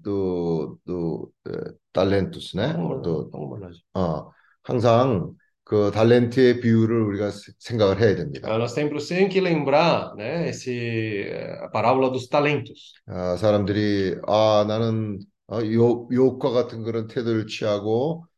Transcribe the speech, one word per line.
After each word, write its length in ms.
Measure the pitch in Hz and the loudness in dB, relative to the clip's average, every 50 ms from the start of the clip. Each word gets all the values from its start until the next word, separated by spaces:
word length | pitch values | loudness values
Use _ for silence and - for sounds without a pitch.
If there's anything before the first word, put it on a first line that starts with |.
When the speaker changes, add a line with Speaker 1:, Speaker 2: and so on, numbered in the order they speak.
| - | -6
Speaker 1:
do, 760 | 104 101 98 95 92 90 87 87 85 82 80 80 - - - _ | -4 -2 -2 0 -2 -2 -2 -2 0 0 -2 -2 -4 -8 -12 _
do, 460 | - 87 90 85 82 78 - - - _ _ - - | -8 -6 -4 -4 -4 -4 -6 -8 -12 _ _ -14 -10
eh, 240 | 50 50 - - - _ _ _ | -10 -8 -10 -10 -12 _ _ _
talentos, 640 | - - 95 95 98 98 92 - - - - - - | -2 0 2 2 2 2 0 -2 -4 -8 -12 -10 -6
né? 120 | 90 107 143 | -4 -4 -2
Speaker 2:
한국말로, 340 | - 85 85 73 - 65 | -2 -4 -4 -4 -6 -6
Speaker 1:
Do 280 | - 85 82 76 - - - | -4 -4 -4 -4 -4 -8 -10
Speaker 2:
한국말로 340 | - 76 69 64 107 98 90 | -12 -12 -12 -12 -12 -14 -16
하죠. 120 | 87 - _ _ - | -18 -20 _ _ -4
Speaker 1:
어, 360 | 95 92 85 113 - - - - _ _ _ _ _ _ | -2 -2 -2 -2 -4 -8 -12 -18 _ _ _ _ _ _
항상 720 | - 127 123 110 120 113 117 127 135 120 90 82 82 - - _ _ _ _ _ | -4 -2 2 4 4 4 4 4 2 2 0 -2 -4 -10 -16 _ _ _ _ _
그 260 | - 110 107 104 101 | -2 0 2 2 2
달란트의 680 | - 107 110 117 120 123 120 117 117 131 127 123 120 120 | 2 4 4 6 6 6 4 4 4 4 6 6 4 4
비율을 400 | 120 117 113 113 113 107 117 117 | 2 2 4 4 4 4 2 0
우리가 300 | 110 104 98 98 104 104 | 0 0 0 -2 -2 -4
세-, 200 | 98 - - - - _ | -4 -8 -14 -20 -20 _
생각을 400 | - - 113 117 107 95 95 92 | -10 -6 0 2 2 4 4 4
해야 160 | 117 110 92 | 4 4 4
됩니다. 320 | 87 82 71 69 - - - | 2 -2 -6 -8 -8 -6 -4
Speaker 2:
Ah, 100 | 110 113 | -2 -2
nós 140 | 117 123 - | -2 -2 -2
temos 320 | 151 147 147 147 147 - - | -2 -2 -2 -2 -4 -6 -4
sempre 220 | 170 180 196 196 185 | 0 2 2 2 2
que 80 | 190 | 2
lembrar, 720 | 185 175 165 151 143 135 135 147 170 165 139 110 92 90 - | 2 2 2 0 2 2 4 4 4 4 2 2 -2 -4 -10
né, 340 | 101 104 117 151 170 160 135 | -10 -8 -6 -4 -4 -4 -4
esse, 220 | 117 113 - 127 123 120 120 117 117 113 110 110 107 98 104 - | -6 -6 -6 -6 -6 -4 -4 -4 -2 -2 -4 -4 -4 -6 -6 -6
eh, 300 | - - - - - - - | -8 -8 -8 -10 -10 -12 -10
a 60 | - | -6
parábola 400 | - 143 127 - 135 131 131 127 | -4 0 2 2 2 2 2 0
dos 160 | 127 127 120 - | 0 -4 -4 -2
talentos. 640 | - 147 143 147 147 135 110 - - - - - - _ _ - | 0 0 2 2 0 -2 -4 -8 -14 -20 -20 -20 -20 _ _ -12
Speaker 1:
아, 280 | 98 92 90 90 90 87 | -8 -6 -4 -2 -2 0
사람들이, 800 | 92 107 104 104 101 95 101 104 104 104 101 101 98 95 - - - - | 2 2 2 2 2 0 0 0 0 2 2 0 0 -2 -2 -4 -2 0
"아, 380 | 98 107 110 110 107 104 104 104 | 2 4 4 6 4 4 2 2
나는, 520 | 107 110 113 113 113 110 110 107 101 92 98 - _ _ _ - | 0 -2 -2 -2 -2 -2 -4 -4 -8 -10 -12 -16 _ _ _ -8
어, 120 | - 110 117 | -6 -4 -2
요-, 440 | 107 110 113 117 120 117 120 - - | 0 4 4 4 4 4 2 -2 -2
욕과 400 | 127 123 131 131 123 131 - 139 | 0 2 2 2 2 0 -2 0
같은 320 | 117 123 120 117 - 113 110 | 0 0 0 -2 -4 -8 -6
그런 240 | 113 110 117 110 110 | -4 -4 -4 -6 -6
태도를 400 | - 135 117 117 113 110 107 104 | -6 -4 -2 0 0 -2 -2 -4
취하고 800 | - - 117 107 104 101 98 107 110 120 131 156 170 170 - - _ | -6 -6 -2 -2 -2 -2 0 0 0 0 0 -2 -4 -6 -10 -16 _